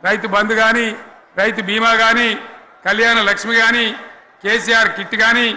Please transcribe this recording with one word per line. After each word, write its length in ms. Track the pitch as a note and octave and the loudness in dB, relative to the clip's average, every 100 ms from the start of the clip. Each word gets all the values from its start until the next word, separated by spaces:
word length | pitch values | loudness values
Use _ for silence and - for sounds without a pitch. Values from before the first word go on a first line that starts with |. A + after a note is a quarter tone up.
రైతు 240 | F#3 G#3+ G#3 | -4 -2 -2
బంధు 260 | G3+ G#3+ | -2 0
కానీ, 340 | A3 A3 A#3 A3+ G#3+ - - - F#3 | 2 2 2 -2 -6 -16 -20 -10 -2
రైతు 240 | G#3+ G#3 | -2 -2
బీమా 300 | F#3+ A3 A3+ A3+ | -4 0 2 2
కానీ, 340 | A3+ A#3 A#3 G#3 - - - - F#3 | 2 2 0 -4 -10 -20 -20 -8 -4
కళ్యాణ 320 | G#3 A#3 A#3 | 0 2 2
లక్ష్మి 340 | G3+ G3+ G#3+ A3+ | 0 -2 -2 2
కానీ, 300 | A3+ A#3+ A3 C#4+ - - _ _ | 2 2 -2 -6 -16 -20 _ _
కేసీఆర్ 500 | G3 A3+ A3+ A3+ G#3 | -2 -2 2 2 2
కిట్ 260 | G3+ F#3+ A3 | -2 -6 0
కానీ 320 | A3+ A#3 A#3 | 2 2 0